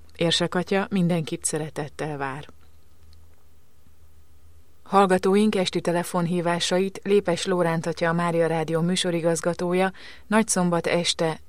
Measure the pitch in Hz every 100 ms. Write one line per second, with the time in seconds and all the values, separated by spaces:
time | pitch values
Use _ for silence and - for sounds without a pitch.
0 | - - 165 160 170 185 175 196 196 202
1 | 170 175 151 170 - 156 156 - 151 -
2 | 151 143 135 135 - - - - - -
3 | - - - - - - - - - -
4 | - - - - - - - - - 196
5 | 196 185 190 196 214 208 185 175 170 175
6 | 175 185 170 180 170 170 - 180 196 -
7 | 196 202 196 175 190 180 170 165 170 160
8 | 170 170 170 170 170 165 160 160 165 185
9 | 185 170 165 165 175 165 175 180 190 -
10 | - - - 214 220 185 180 170 - 175
11 | 165 - 160 156